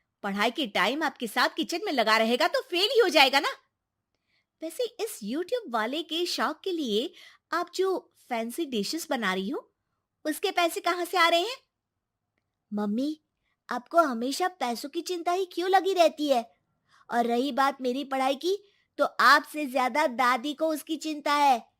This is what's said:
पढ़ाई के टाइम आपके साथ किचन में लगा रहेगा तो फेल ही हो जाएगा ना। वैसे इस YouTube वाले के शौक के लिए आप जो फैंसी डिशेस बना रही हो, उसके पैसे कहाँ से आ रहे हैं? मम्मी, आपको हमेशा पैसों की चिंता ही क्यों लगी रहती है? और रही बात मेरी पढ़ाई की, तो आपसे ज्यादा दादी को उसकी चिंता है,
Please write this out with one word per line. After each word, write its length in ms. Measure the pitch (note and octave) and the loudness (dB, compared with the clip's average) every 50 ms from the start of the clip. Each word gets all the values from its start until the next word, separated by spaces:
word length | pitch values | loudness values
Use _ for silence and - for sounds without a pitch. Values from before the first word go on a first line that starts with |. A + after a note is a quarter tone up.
| _ _ _ _ - | _ _ _ _ -8
पढ़ाई 280 | G3+ G3 G3+ G#3 A#3 | -6 -4 -2 0 -2
के 160 | A#3+ - D4+ A3 | -2 -2 -4 -4
टाइम 360 | G3+ G#3+ F3+ G3+ B3 D4 D#4+ | 0 0 0 0 0 0 -2
आपके 240 | D4 - - - A3 | -4 -4 -4 -8 -6
साथ 220 | - B3+ B3 D#4+ | -2 0 0 0
किचन 300 | - - D#4 - - E4+ G#4+ | 0 -2 -6 -4 -4 -6 -4
में 60 | G#4 | -4
लगा 260 | E4 C4 A3+ G#3+ A3 A3 | -2 0 2 4 4 4
रहेगा 300 | A3 A3+ A#3+ B3 D4+ F4+ | 4 4 2 2 2 2
तो 140 | - C5+ | 0 0
फेल 280 | A#4 - - E4+ F#4+ G#4+ | -4 -4 -2 0 0 2
ही 80 | C5+ A4 | 4 4
हो 100 | A#4+ F#4 | 4 6
जाएगा 300 | C4+ D#4 C#4 C4+ B3 C#4 | 6 6 6 6 6 4
ना। 100 | D#4 B4 C#5 - _ _ _ _ _ _ _ _ _ _ _ _ _ _ _ _ _ _ _ _ | 2 0 -2 -6 _ _ _ _ _ _ _ _ _ _ _ _ _ _ _ _ _ _ _ _
वैसे 220 | - D#4+ E4 - B4+ | -14 -10 -6 -6 -6
इस 360 | A4 - - G4 A4 - - - | -6 -4 -6 -6 -6 -6 -8 -8
YouTube 460 | G3 A#3 D4 F4+ F4+ - B4 A4+ E4+ | -6 -4 -4 -4 -2 -4 -6 -4 -4
वाले 340 | A3+ A#3 G#3+ A3+ C4 D#4 E4+ | -2 -2 -2 -2 -2 -6 -6
के 220 | D#4+ D#4 D#4+ F4+ | -6 -4 -4 -4
शौक 360 | F4 - - A#3+ A#3 D4+ - - | -2 -2 -2 -2 -4 -4 -4 -6
के 80 | G4 | -6
लिए 420 | F#4 E4 D4+ B3 G3+ G#3 B3 E4+ - - - - - _ _ _ | -4 -4 -2 0 0 0 0 -2 -6 -12 -20 -20 -20 _ _ _
आप 200 | - E4 F4 F4 - | -6 -4 -4 -4 -4
जो 400 | - F#4 F#4+ F#4 D#4 - _ _ _ _ - | -2 0 0 0 -2 -4 _ _ _ _ -8
फैंसी 360 | B3 A3+ A3+ A#3 A#3+ - E4+ | -6 -6 -6 -6 -6 -6 -6
डिशेस 420 | C#4+ B3+ A3 G3+ F#3+ - D#4+ E4 - | -4 -2 -4 -4 -2 -4 -6 -6 -4
बना 240 | D4 B3+ A3+ F#3+ F#3 | -4 -2 0 0 -2
रही 160 | F#3+ F#3+ G3 | -2 -2 -4
हो, 260 | C#4 F#4+ - _ _ _ _ _ _ _ _ _ _ _ - | -6 -8 -8 _ _ _ _ _ _ _ _ _ _ _ -6
उसके 260 | D4+ D4+ - - G4 | -6 -4 -2 -2 -2
पैसे 280 | F#4 - F4 E4+ E4 G4+ | 0 2 0 0 0 -2
कहाँ 260 | E4+ F4 E4+ F4+ F4 | -4 -2 -2 -2 -2
से 120 | E4 - F#4+ | -2 0 2
आ 100 | E4 E4 | 2 4
रहे 140 | - E4+ | 4 2
हैं? 160 | F4 A4 B4+ C5+ _ _ _ _ _ _ _ _ _ _ _ _ _ _ _ _ _ _ _ _ _ _ G#3 | 2 0 -4 -8 _ _ _ _ _ _ _ _ _ _ _ _ _ _ _ _ _ _ _ _ _ _ -6
मम्मी, 500 | G#3 G#3 G#3 G#3 A3+ C4 D4 D#4 - _ _ _ _ _ _ _ _ _ - | -4 -4 -2 -2 -2 -2 -2 -4 -6 _ _ _ _ _ _ _ _ _ -8
आपको 280 | A#3 B3 B3 - - E4 | -8 -8 -6 -2 2 4
हमेशा 500 | E4+ D4 B3+ A3+ A#3 B3+ C#4 - F4+ F4+ | 4 4 2 -2 -2 -4 -2 -2 -2 -2
पैसों 420 | F4+ - C#4 B3 A#3+ G#3+ - C#4+ | -2 -4 -4 -4 -4 -4 -8 -10
की 120 | - E4+ | -8 -8
चिंता 300 | E4 - F#4 F4 E4+ - | -6 -6 -6 -4 -2 -2
ही 140 | F4 F#4 G4 | 0 0 -2
क्यों 240 | F4+ - - E4+ F#4+ | -4 -4 -4 -2 2
लगी 240 | F#4+ F#4+ E4 F#4 G4 | 2 2 4 4 4
रहती 340 | F#4 E4+ D#4 - - D4 D4 | 4 4 4 4 2 0 0
है? 280 | C4+ A#3+ A3+ - _ _ _ _ _ _ _ _ _ _ _ - | 2 0 0 -2 _ _ _ _ _ _ _ _ _ _ _ -4
और 160 | - A#3 A#3+ | -2 0 0
रही 260 | A#3 A#3 A#3+ B3 C#4+ | 2 2 0 0 0
बात 300 | B3 A#3 C4+ C#4 C#4+ C#4+ | 0 0 2 0 0 -2
मेरी 220 | C4 B3+ B3 C4+ C#4+ | -2 -4 -4 -4 -4
पढ़ाई 320 | C4+ C#4 C4+ C4 C4 C#4 | -4 -4 -2 0 0 0
की, 340 | C#4 D4+ E4+ F#4+ G4+ - _ _ _ _ _ _ - | -2 -2 -2 -4 -4 -4 _ _ _ _ _ _ -2
तो 80 | C#4+ | -2
आपसे 600 | - - - G#3 A#3+ C4+ D4+ C#4+ - - D4+ D4+ | -2 0 4 6 6 6 6 6 2 -6 -6 -6
ज्यादा 420 | C4+ A#3+ C4+ B3+ B3+ A3+ C#4+ D#4 D#4 | -4 -2 0 0 0 2 2 0 0
दादी 460 | A#3+ A3+ A#3 A#3+ B3 B3+ A3+ D4 D4 | 2 2 2 2 2 0 -2 -4 -6
को 140 | C#4 D#4 D#4+ | -2 -2 -2
उसकी 300 | D#4 D4 - - D#4+ C#4 | -2 -2 -6 -6 -8 -8
चिंता 360 | - D#4 D#4 D4 C#4+ D4+ C#4+ | -6 -6 -8 -6 -2 0 2
है, 360 | D4 C#4+ C#4 C4 A3+ A3 - _ _ | 4 4 4 4 2 0 -6 _ _